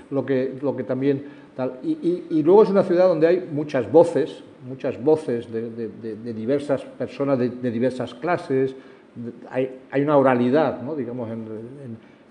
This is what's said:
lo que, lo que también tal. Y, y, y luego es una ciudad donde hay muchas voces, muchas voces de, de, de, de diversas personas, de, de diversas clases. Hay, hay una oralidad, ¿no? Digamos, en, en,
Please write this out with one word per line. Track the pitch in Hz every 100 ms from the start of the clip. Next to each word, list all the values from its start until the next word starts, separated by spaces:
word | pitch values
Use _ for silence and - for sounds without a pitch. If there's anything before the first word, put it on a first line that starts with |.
| -
lo | 135 127
que, | 131 131 131
lo | 139 120
que |
también | 117 127 139 139 - - - -
tal. | 127 127
Y, | 160
y, | 156 170 180 -
y | 160
luego | 147 196
es | 190
una | 196
ciudad | 185 175 185
donde | 165 160
hay | 180 -
muchas | 143 151 135 104
voces, | 147 170 131 156 - - - 127
muchas | 131 139 101
voces | 131 156 - 120 104
de, | 113 117
de, | 113 110 101
de, | 113 107
de | 120
diversas | 110 110 143 143 131
personas, | - - 120 - 139 135
de, | 123
de | - 127
diversas | 113 127 127 117 -
clases. | 160 175 - 131 135 135 - - - 127 117 - -
Hay, | 127 131 - -
hay | 139
una | 143 143
oralidad, | 135 123 123 143 143 98
¿no? | 120 156
Digamos, | 117 127 110
en, | 113
en, | 110 107 117 143 131 110 - - -